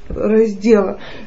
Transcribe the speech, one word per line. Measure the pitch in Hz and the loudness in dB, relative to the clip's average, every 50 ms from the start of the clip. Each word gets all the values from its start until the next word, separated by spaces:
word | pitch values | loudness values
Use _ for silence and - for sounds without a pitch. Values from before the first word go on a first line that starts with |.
| - - | -14 -12
раздела, | - - - 208 214 220 226 220 202 190 196 226 226 208 196 190 202 - - - - - 220 | -8 -4 -2 2 2 4 2 2 0 -2 2 4 4 4 4 0 -4 -8 -12 -14 -14 -16 -16